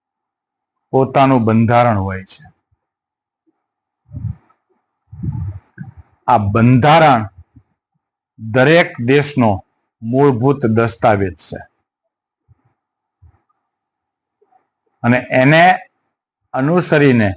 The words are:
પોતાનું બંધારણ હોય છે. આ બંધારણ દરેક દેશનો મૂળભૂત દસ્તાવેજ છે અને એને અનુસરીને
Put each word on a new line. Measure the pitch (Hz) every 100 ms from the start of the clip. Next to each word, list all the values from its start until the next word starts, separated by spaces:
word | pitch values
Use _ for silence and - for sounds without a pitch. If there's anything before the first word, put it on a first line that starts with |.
| _ _ _ _ _ _ _ _ _
પોતાનું | 131 127 143 135 131
બંધારણ | 113 113 113 120 120 104
હોય | 95 95
છે. | 95 - - _ _ _ _ _ _ _ _ _ _ _ _ _ _ _ _ - - - _ _ _ _ _ _ _ - 82 - - - _ - - - - _ -
આ | 120
બંધારણ | 101 113 120 127 147 165 156 120 107 - _ _ _ _ _ _ _ _ _ -
દરેક | 110 131 135 165 170 - 117
દેશનો | 143 143 - 113 95 - _ _ _
મૂળભૂત | 110 127 143 117 131 143 120 110
દસ્તાવેજ | 113 - 123 101 95 80
છે | - - - _ _ _ _ _ _ _ _ _ _ _ _ _ _ _ _ _ _ _ _ _ _ _ _ _ _ _ _ _ _ _ _ _
અને | 117 123 123
એને | 131 131 156 180 180 - _ _ _ _ _ _
અનુસરીને | 131 139 175 165 156 143 120 104